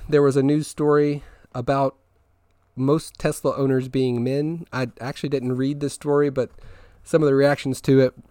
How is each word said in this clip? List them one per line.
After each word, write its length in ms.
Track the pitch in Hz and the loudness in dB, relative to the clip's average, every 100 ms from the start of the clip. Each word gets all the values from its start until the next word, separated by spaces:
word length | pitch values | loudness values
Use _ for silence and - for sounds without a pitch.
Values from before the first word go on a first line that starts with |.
| - | 0
there 140 | 147 | 2
was 160 | 143 135 | 4 4
a 60 | |
news 240 | 135 151 151 | 2 2 -2
story 560 | - 147 147 147 143 - - _ | -2 2 2 2 -2 -10 -20 _
about 420 | 127 123 139 135 - _ _ _ _ _ _ _ - | -8 -2 0 -2 -4 _ _ _ _ _ _ _ -4
most 420 | 131 156 - - | 0 0 -2 -6
Tesla 380 | 156 151 143 - | -6 -4 -4 -2
owners 320 | 135 131 131 | 0 0 -2
being 340 | 131 127 120 | -2 -2 -2
men. 440 | 123 139 151 165 - | -2 -2 -4 -6 -10
I 180 | 127 123 - | -8 -8 -8
actually 300 | 123 - 143 | -12 -8 -6
didn't 260 | 139 123 127 | -4 -4 -2
read 240 | 135 147 | -4 -4
this 140 | 143 | -6
story, 340 | - 147 143 147 | -6 -2 0 0
but 220 | 135 113 - - - - - | -2 -6 -8 -20 -20 -20 -20
some 200 | - 165 | -2 2
of 40 | 147 | 4
the 80 | |
reactions 460 | 135 143 143 139 127 | 4 4 2 -2 -4
to 180 | - 135 | 4 4
it 120 | 127 - - | 4 0 -18